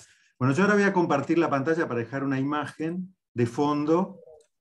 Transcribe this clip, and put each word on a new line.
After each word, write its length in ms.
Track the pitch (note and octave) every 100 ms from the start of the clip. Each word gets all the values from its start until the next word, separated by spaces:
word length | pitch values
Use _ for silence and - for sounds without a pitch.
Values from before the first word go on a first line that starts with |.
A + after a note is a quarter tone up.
| - _ _ _
Bueno, 160 | B2+
yo 100 | C#3
ahora 120 | G3+ G#3
voy 80 |
a 80 | G3
compartir 460 | F3+ E3 C#3+ C3+ E3
la 120 | D#3
pantalla 380 | C#3 C#3 E3 C3+
para 140 | A#2+
dejar 240 | A#2 C#3 C#3
una 120 | C3+
imagen 800 | C#3 D3 C#3+ - D#3 F3+ F#3 _ _
de 120 | A#2+ A#2
fondo 760 | - D3 D3 D3+ E3+ F#3+ - - - _ _